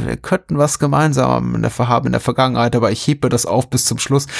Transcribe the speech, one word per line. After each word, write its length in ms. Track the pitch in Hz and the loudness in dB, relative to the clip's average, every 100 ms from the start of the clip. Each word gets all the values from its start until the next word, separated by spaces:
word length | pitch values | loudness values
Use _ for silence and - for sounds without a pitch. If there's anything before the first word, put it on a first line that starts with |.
| 123 | -4
wir 120 | - | -6
könnten 400 | - 185 - 147 | -2 -4 -2 0
was 200 | 147 - | 0 2
gemeinsam 800 | 147 139 156 135 127 123 123 117 | 0 2 2 2 2 2 0 -2
in 60 | |
der 100 | 113 | -2
Ver-, 160 | - 120 | -2 0
haben 200 | 120 127 | 0 0
in 40 | |
der 80 | 120 | 0
Vergangenheit, 560 | - 120 131 120 117 120 | 0 0 0 2 0 2
aber 160 | 113 | 0
ich 160 | 107 - | 0 -2
hebe 220 | 147 120 | 0 0
das 160 | 120 85 | 0 0
auf 240 | 104 - | -2 0
bis 160 | 123 - | -2 -2
zum 120 | 117 | -2
Schluss.“ 300 | - 139 139 | 0 0 0